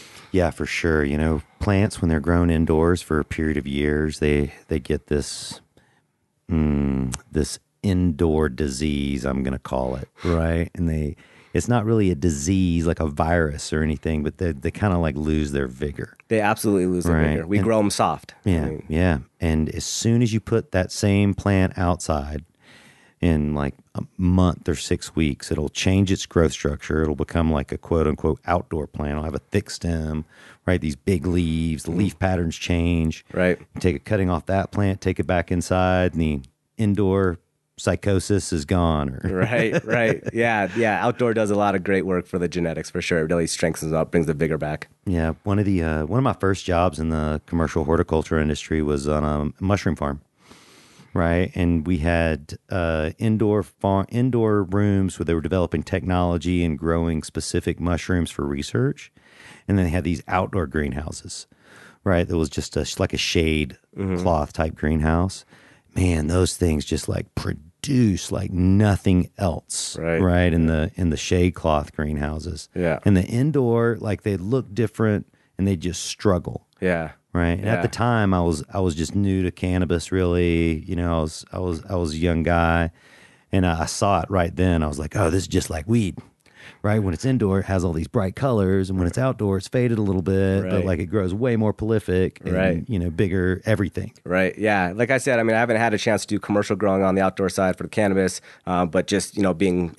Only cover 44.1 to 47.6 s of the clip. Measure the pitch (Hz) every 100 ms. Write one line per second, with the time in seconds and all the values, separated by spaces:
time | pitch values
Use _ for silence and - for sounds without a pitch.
44.1 | 87 78 73 80 78 73 78 - _ 101
45.1 | 87 80 78 101 101 101 92 82 78 78
46.1 | 120 131 - 95 98 - 85 90 82 80
47.1 | 78 76 76 - 85